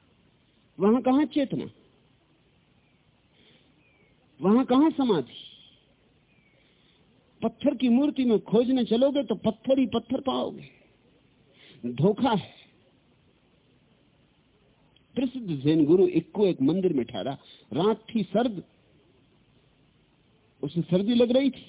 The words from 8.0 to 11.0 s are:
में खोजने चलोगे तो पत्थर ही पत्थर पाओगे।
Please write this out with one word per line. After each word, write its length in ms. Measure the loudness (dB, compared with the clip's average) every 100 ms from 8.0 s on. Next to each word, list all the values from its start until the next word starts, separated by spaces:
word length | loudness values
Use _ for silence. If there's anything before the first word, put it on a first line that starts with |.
| 2 0 0
में 140 | 0
खोजने 460 | 0 0 2 0 0
चलोगे 380 | 2 2 0
तो 120 | -4 -4
पत्थर 440 | -4 -4 -2 0
ही 60 | 0
पत्थर 360 | -2 -4 -6
पाओगे। 480 | -4 -6 -8 -10 -18 _ _ _